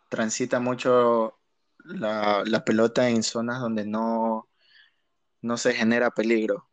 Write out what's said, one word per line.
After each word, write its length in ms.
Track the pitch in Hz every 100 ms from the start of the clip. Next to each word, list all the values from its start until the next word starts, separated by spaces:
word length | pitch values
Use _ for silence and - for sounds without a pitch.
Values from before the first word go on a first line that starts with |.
| -
transita 520 | 113 110 - 123 127
mucho 800 | 123 127 131 123 120 117 110 - _ _ _ _
la, 580 | - 98 107 107 104 101
la 200 | 104 110
pelota 440 | - 110 113 135 123
en 140 | 117
zonas 380 | 107 117 117 127
donde 260 | 120 110 104
no, 640 | 107 113 113 113 110 - _ _ _ _ _ _ _ _ _
no 160 | 117 117
se 160 | 127
genera 380 | 117 113 117 120
peligro. 580 | - 110 113 110 101 -